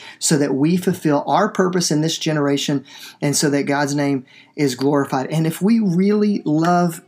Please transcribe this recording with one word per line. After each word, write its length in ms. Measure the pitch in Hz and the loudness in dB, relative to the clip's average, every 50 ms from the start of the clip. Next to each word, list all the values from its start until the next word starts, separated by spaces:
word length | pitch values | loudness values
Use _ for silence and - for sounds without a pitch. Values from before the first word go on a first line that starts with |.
| - - - - | -14 -20 -12 -6
so 180 | - - 165 135 | -2 0 2 2
that 160 | 143 139 139 | 2 0 0
we 240 | 131 143 160 180 185 | 0 2 2 2 0
fulfill 460 | - 196 175 - - 160 143 143 - | 0 -2 -2 0 0 0 0 0 0
our 240 | - 139 165 202 214 | 0 2 2 2 2
purpose 400 | 214 - 190 180 180 185 170 - | 0 0 0 0 0 0 0 0
in 120 | 160 151 | 0 0
this 180 | 156 160 156 - | 0 0 -2 -4
generation 680 | - 160 156 151 143 143 143 139 - - 147 139 131 - - - - - - - | -2 -2 0 0 0 0 0 0 0 -2 -2 -2 -4 -6 -18 -20 -20 -20 -10 -4
and 160 | - 147 139 | -2 -2 0
so 140 | - 170 147 | 0 0 0
that 140 | 139 143 135 | 0 0 0
God's 320 | 135 143 139 147 139 143 | 0 0 0 0 0 -2
name 280 | 147 143 143 139 131 127 _ - - - _ - | -2 0 0 -2 -2 -4 _ -20 -20 -20 _ -6
is 200 | - 147 139 123 | -2 -2 -2 -2
glorified. 560 | 120 135 139 143 143 139 - 151 135 127 - | 0 0 0 2 0 0 0 -2 -4 -4 -2
And 160 | - 160 160 160 | -2 -2 -2 -2
if 160 | 160 - 180 | -2 0 0
we 160 | 208 233 226 | 2 2 2
really 640 | 214 190 165 180 190 202 208 214 208 208 202 - - | 2 2 2 2 2 2 2 2 2 0 0 -2 -2
love 560 | 156 151 156 165 175 175 175 175 175 165 - - | 0 0 2 2 2 2 2 2 0 -2 -4 -12